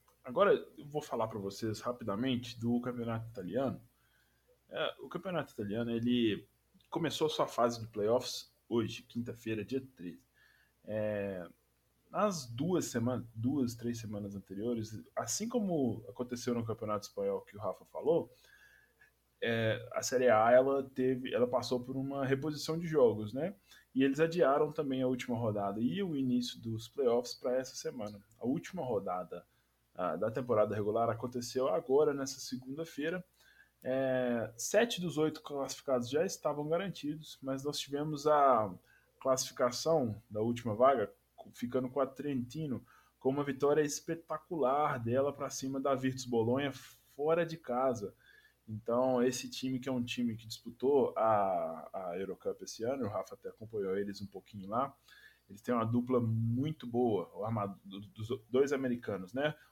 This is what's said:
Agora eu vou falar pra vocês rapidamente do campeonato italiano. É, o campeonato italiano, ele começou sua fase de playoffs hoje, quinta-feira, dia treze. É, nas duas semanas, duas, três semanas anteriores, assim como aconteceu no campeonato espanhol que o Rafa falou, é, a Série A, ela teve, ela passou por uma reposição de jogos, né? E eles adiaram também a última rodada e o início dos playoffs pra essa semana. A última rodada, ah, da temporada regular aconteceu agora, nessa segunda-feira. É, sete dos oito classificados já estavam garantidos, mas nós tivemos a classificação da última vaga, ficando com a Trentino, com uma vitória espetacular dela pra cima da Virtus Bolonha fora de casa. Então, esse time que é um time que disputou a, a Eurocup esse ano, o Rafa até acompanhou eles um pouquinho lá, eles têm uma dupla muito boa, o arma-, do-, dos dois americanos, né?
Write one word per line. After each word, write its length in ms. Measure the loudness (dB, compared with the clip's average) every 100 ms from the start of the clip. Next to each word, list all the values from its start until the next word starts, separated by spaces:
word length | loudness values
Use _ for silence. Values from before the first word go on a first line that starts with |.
| _ _
Agora 320 | -4 4 4
eu 320 | 4 0 -16 -8
vou 160 | -8
falar 240 | -4 -2 -2
pra 140 | -4
vocês 400 | -6 -4 -4 -4
rapidamente 760 | -6 -6 -4 -2 0 -2 -4 -4
do 240 | -2 0
campeonato 480 | -2 -6 -4 -4 -6
italiano. 520 | -10 -4 -2 -2 -4 -12 _ _ _ _ _ _ _ _
É, 240 | -4 -4 -6
o 80 | -10
campeonato 440 | -8 -4 -4 -4
italiano, 380 | -6 -4 -2 -2
ele 560 | 0 2 4 4 2 -6 _ _ _ _
começou 400 | -2 -2 0 0
sua 200 | 0 -2
fase 320 | 2 2 2
de 80 | -8
playoffs 680 | -2 2 2 0 -8 -12 _ -2
hoje, 340 | 0 0 -6
quinta-feira, 640 | -8 -8 -8 -8 -4 -4
dia 200 | -2 -4 -6 -12
treze. 260 | -14 -14 _ _ _ _ _ _
É, 600 | -6 -4 -2 -2 -4 -6 -10 -18 _ _ _ _ _
nas 380 | -2 0 -2 -8
duas 380 | -4 0 0
semanas, 420 | 0 0 0 -2 -6
duas, 400 | -2 0 2 0
três 240 | -2 -6 -6
semanas 380 | -6 -8 -8 -10
anteriores, 640 | -10 -6 -4 -4 -6 -10 -8 -6
assim 320 | -4 -4 -2
como 560 | -2 0 2 0 -2 -8
aconteceu 460 | -8 -6 -4 -2
no 100 | -2
campeonato 440 | -2 -4 -2 -4 -4
espanhol 320 | -4 -2 -2
que 160 | -6 -6
o 40 |
Rafa 240 | -6 -6 -10
falou, 460 | -2 2 2 0 -12 -20 -20 -20 _ _ _ _ _ _ _
é, 480 | -2 2 2 0 -4
a 100 | -4
Série 260 | 0 4 6
A, 240 | 8 10
ela 360 | 8 8 2 -2
teve, 400 | 0 2 2 0
ela 120 | 2 4
passou 340 | 2 0 -2
por 160 | -2 -4
uma 280 | -4 -2
reposição 540 | 0 0 -2 -4 -4 -4
de 80 | 0
jogos, 460 | 6 6 6 -2
né? 220 | -4 -4 -6 _ -20 _
E 100 | 2
eles 160 | 4 6
adiaram 500 | 4 6 6 6 4
também 320 | 0 -2 0
a 60 | 2
última 280 | 0 -2 0
rodada 440 | 0 0 -2 0
e 220 | 0 0
o 120 | 0
início 460 | 0 2 0 0 -6
dos 280 | -6 -6 -6
playoffs 460 | 0 4 2 0
pra 220 | -4 -2 -2
essa 180 | -2
semana. 460 | -8 -8 -6 -10 -10 -20 _
A 80 | -2
última 380 | -2 -4 -8
rodada, 600 | -2 -2 -2 -4 -6 -12 -14 _ _ _ _
ah, 200 | -4 -2
da 160 | 0 -2
temporada 440 | -2 2 4 4
regular 340 | 2 0 2 2
aconteceu 600 | 0 -6 -6 -4 0 0
agora, 460 | 0 2 4 4
nessa 240 | 2 -6 -8
segunda-feira. 840 | -10 -10 -8 -10 -8 -4 -4 -4 -8 _ _ _ _ _
É, 720 | -2 0 2 2 0 0 -4 -6
sete 440 | 0 2 2 0
dos 180 | -4 0
oito 220 | 0 0
classificados 680 | -8 -4 -4 -4 0 0 2
já 140 | 0
estavam 440 | 0 -2 -4 -2 -2
garantidos, 720 | -2 -2 -6 -6 -8 -12 -10
mas 220 | -6 -4
nós 140 | -4 -6
tivemos 480 | -4 -4 -2 0 4
a 460 | 6 8 6 2 -4 _ _ _ _
classificação 1000 | 0 0 0 0 0 2 2 2 2 -4 -6
da 120 | 0
última 340 | 0 0 -2
vaga, 380 | 6 6 6 0 -6 _ -20 -20
ficando 360 | -10 -4 -2 -2
com 120 | -2
a 60 | -2
Trentino, 800 | -4 -4 -4 -4 -6 -6 -6 -8 -20 _ _
com 120 | 0
uma 120 | 0
vitória 400 | -2 0 4 4
espetacular 1200 | 2 -2 -6 -8 -8 -10 -6 0 2 2 0 0
dela 300 | 0 2 2
pra 180 | -2 -6
cima 300 | -6 -4 -2
da 140 | 0
Virtus 300 | 0 0 -2
Bolonha 480 | 0 2 2 2 0 -4 -16 -20 _ -4
fora 300 | 2 2 2
de 100 | -4
casa. 580 | -4 0 2 0 -6 -10 _ -20 _ _ -12
Então, 520 | -8 0 2 4 4
esse 260 | 2 0 -6
time 300 | -6 -4 -4
que 100 | -2
é 40 |
um 120 | -2
time 320 | -2 -2 -2 -2
que 100 | -10
disputou 680 | -14 -14 -2 4 4 4 4
a, 720 | 4 6 4 0 -2 -6 -8
a 280 | -8 -6 -4
Eurocup 440 | -6 -4 -4 -4
esse 220 | -8 -4
ano, 220 | -4 -2 -2
o 20 |
Rafa 260 | -4 -6
até 140 | -10 -14
acompanhou 480 | -12 -8 -4 -2 0
eles 240 | -2 -6
um 60 | -12
pouquinho 420 | -12 -14 -14 -4
lá, 260 | -2 -2 -6 _ -20 -20 _ _
eles 140 | -10
têm 120 | -2
uma 120 | 0 2
dupla 340 | 0 2 2
muito 640 | 2 2 2 0 -2 -4 -4
boa, 440 | 2 2 2 -2
o 120 | -6 -4
arma-, 340 | -2 -4 -6
do-, 180 | -14 -14
dos 280 | -14 -12 -6 -8 0
dois 240 | 2 4
americanos, 580 | 2 0 -2 -4 -6 -4
né? 220 | -2 -2 -4 -14